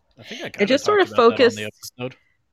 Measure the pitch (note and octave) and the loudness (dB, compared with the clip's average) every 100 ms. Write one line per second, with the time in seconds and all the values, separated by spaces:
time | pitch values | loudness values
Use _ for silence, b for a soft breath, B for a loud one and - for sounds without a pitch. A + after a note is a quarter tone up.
0 | _ - A#2+ B3 E4+ - G3+ C4 - G#4 | _ -20 -18 -14 -12 -4 0 0 2 0
1 | F4+ - A#3 A#3 A#3+ G#3+ G#3+ - - - | 2 4 4 4 2 2 -6 -10 -16 -10
2 | B2+ - _ _ _ | -10 -10 _ _ _